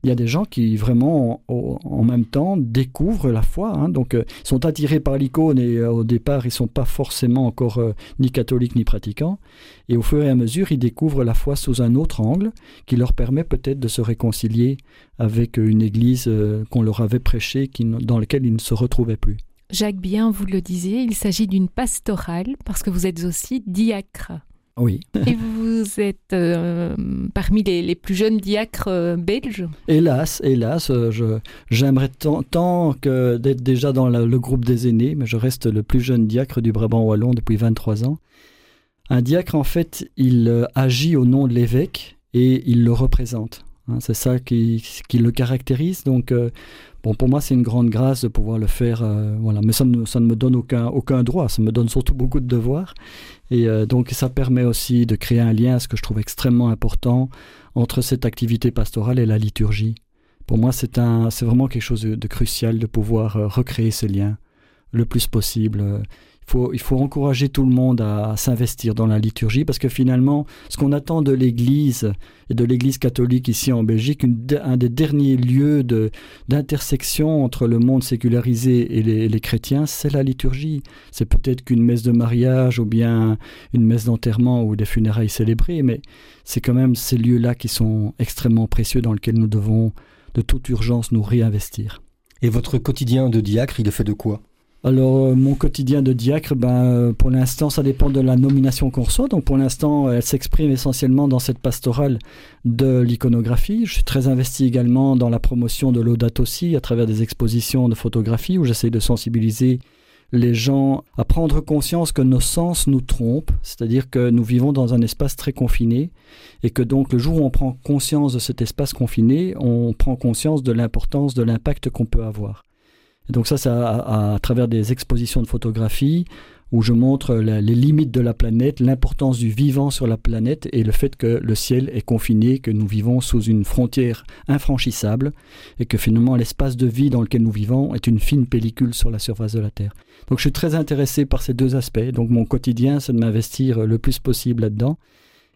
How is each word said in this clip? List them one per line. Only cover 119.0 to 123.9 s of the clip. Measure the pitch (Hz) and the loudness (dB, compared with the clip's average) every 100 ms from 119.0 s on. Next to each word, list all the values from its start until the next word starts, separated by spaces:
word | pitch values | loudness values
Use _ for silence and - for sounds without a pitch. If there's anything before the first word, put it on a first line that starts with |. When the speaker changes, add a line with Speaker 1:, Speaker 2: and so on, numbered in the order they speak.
| 117 - 113 147 185 190 | -2 2 4 4 0 -2
Speaker 1:
on | 123 120 117 | 0 0 0
prend | 110 - 127 | 2 2 2
conscience | 120 110 156 156 | -2 0 0 0
de | 127 | 0
l'importance | 117 113 - - 139 143 | 0 0 -2 -2 0 0
de | 127 | 0
l'impact | 113 113 - - - | 0 0 -2 -4 -4
qu'on | - 110 | -4 0
peut | - | 0
avoir. | 110 104 104 104 _ _ _ _ _ _ - | -2 -8 -8 -10 _ _ _ _ _ _ -4
Et | |
donc | 120 113 | -2 0
ça, | 143 | 0
c'est | 127 | 0
à, | 120 | 0
à, | 117 | 0